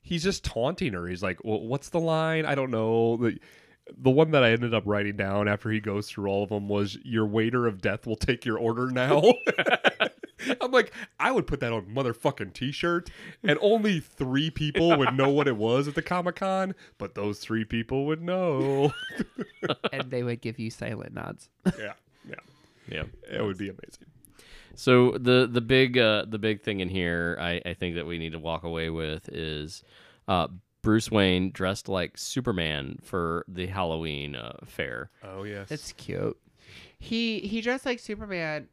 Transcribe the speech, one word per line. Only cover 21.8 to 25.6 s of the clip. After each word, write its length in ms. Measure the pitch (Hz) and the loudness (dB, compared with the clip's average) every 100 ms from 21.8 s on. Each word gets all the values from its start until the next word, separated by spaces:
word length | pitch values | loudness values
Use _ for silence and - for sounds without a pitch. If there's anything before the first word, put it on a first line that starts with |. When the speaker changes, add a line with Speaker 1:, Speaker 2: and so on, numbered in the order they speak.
| 104 - _ _ - | -8 -12 _ _ -18
Speaker 1:
yeah. 60 | - _ _ _ _ - | -18 _ _ _ _ -10
Speaker 3:
Yeah. 120 | 78 76 - - | -8 -8 -12 -10
Speaker 1:
It 120 | 110 | -4
would 160 | 110 92 | -4 -4
be 100 | 98 | -8
amazing. 380 | 95 - - - _ - _ - - - | -10 -18 -20 -20 _ -20 _ -20 -20 -20
Speaker 3:
So 380 | - - 123 123 | -6 6 8 8
the, 360 | - 123 127 120 | 4 4 6 6
the 100 | 120 | 0